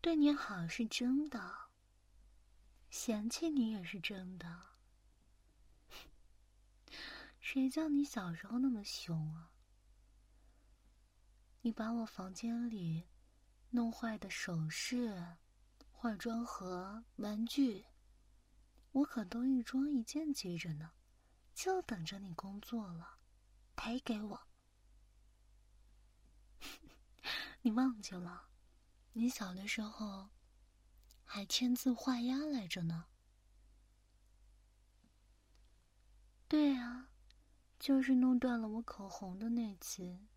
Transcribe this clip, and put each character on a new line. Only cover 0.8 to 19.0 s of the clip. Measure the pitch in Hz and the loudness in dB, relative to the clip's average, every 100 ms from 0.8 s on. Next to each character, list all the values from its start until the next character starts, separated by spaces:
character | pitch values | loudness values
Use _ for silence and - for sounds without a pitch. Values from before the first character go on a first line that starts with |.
| 226 | -2
真 | - 247 269 302 | 0 2 2 2
的， | 240 185 - - _ _ _ _ - - - - - - - - | -4 -8 -12 -14 _ _ _ _ -20 -20 -20 -20 -20 -20 -20 -16
嫌 | - - 214 214 | -8 -2 -2 -2
弃 | - 330 | 0 2
你 | 294 226 | 4 2
也 | 214 | 0
是 | 170 190 | -6 -6
真 | 165 196 185 185 | -6 -6 -8 -10
的。 | 170 170 - - - _ _ _ _ _ _ _ - - _ - - - - - - _ - _ - - - - - - | -10 -12 -16 -20 -20 _ _ _ _ _ _ _ -20 -20 _ -18 -18 -20 -20 -20 -20 _ -20 _ -20 -14 -12 -14 -16 -12
谁 | - 269 262 | -4 2 2
叫 | 277 320 | 2 4
你 | 285 | 4
小 | 285 - 185 | 4 0 -4
时 | 165 196 | -4 -2
候 | 233 | 2
那 | 269 | 4
么 | 226 | 2
凶 | 202 - - 160 156 156 | -2 -8 -2 -2 0 -6
啊？ | 165 - _ - _ - - - - - - - _ - - - _ _ - - - - | -12 -20 _ -20 _ -20 -20 -20 -20 -20 -20 -20 _ -20 -20 -20 _ _ -20 -20 -20 -4
你 | 240 | -4
把 | 220 220 | -2 -2
我 | 233 | -2
房 | 226 - 190 | -4 -8 -10
间 | 185 233 233 240 | -6 -2 -2 -2
里 | 220 170 160 170 - - - - _ - | -2 -2 -2 -4 -18 -20 -20 -20 _ -2
弄 | 240 233 | 0 2
坏 | 226 233 214 | 0 -4 -4
的 | 196 | -6
首 | - - 170 156 | -6 -2 0 0
饰、 | - - 247 240 190 175 170 - _ - _ - | -2 -2 0 0 -2 -8 -12 -20 _ -20 _ -20
化 | - 240 202 | -6 -4 -2
妆 | 233 226 | -2 -2
盒、 | 240 - 180 180 190 214 233 - | -2 -4 -4 -6 -6 -10 -14 -8
玩 | 208 214 233 | -4 0 0
具， | - 269 196 - - - - - - _ - - - - | 4 4 4 -8 -20 -20 -20 -20 -20 _ -20 -20 -20 -2
我 | 269 | 2